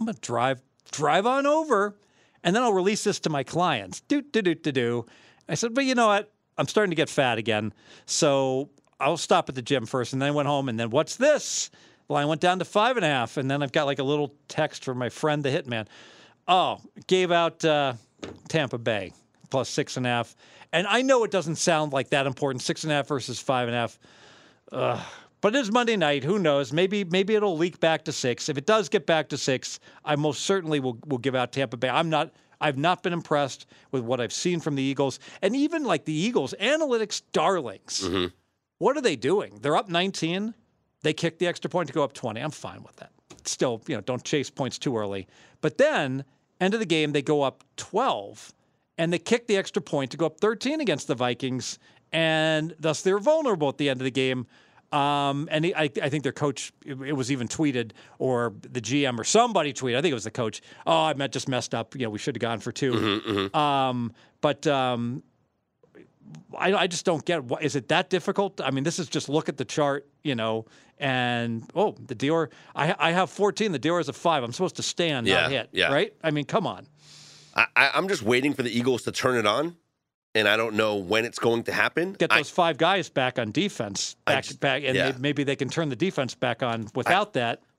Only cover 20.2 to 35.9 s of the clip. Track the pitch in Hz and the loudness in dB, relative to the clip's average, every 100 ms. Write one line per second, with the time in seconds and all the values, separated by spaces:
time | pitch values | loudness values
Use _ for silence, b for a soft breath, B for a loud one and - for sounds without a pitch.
20.2 | 117 - B B B 160 196 220 262 262 | -2 -10 B B B -2 2 2 4 4
21.2 | 214 190 160 156 - 160 151 139 123 143 | 4 0 -2 -2 2 2 2 -2 0 0
22.2 | 135 127 143 127 - 165 156 147 135 143 | 0 0 -2 -2 -4 -4 0 -2 0 -4
23.2 | 113 117 - 127 123 120 117 - B B | -4 -8 -2 0 0 0 -2 -6 B B
24.2 | B B B B - 131 127 120 B B | B B B B -12 -4 -2 -2 B B
25.2 | B _ 196 254 226 233 240 220 151 143 | B _ 0 2 2 2 2 2 2 2
26.2 | 131 208 165 143 135 147 185 208 190 180 | 0 2 4 2 2 0 2 0 0 0
27.2 | 196 220 208 160 175 - 165 156 - 139 | 2 2 2 2 0 2 2 2 -2 -4
28.2 | 131 117 - 139 135 220 170 202 151 160 | -2 -2 -4 -4 2 2 4 0 2 2
29.2 | 151 143 - 127 - - B B - 147 | 2 -4 -2 -2 -2 -14 B B -2 0
30.2 | 151 135 - 196 160 151 131 117 151 131 | 0 0 0 0 0 -2 -2 -6 -4 -2
31.2 | 135 127 123 - 131 120 127 131 165 156 | 0 0 -2 -2 -4 -2 0 2 2 0
32.2 | 156 _ b b 151 131 160 180 190 170 | -2 _ b b -2 2 0 0 -2 -4
33.2 | - 151 143 - - b b 131 117 127 | 0 0 0 -4 -18 b b -4 -2 -2
34.2 | 117 - 180 175 156 139 135 135 139 - | -2 -2 -2 0 -2 -2 -2 0 -2 -2
35.2 | B B 202 262 294 330 269 | B B -2 2 0 0 0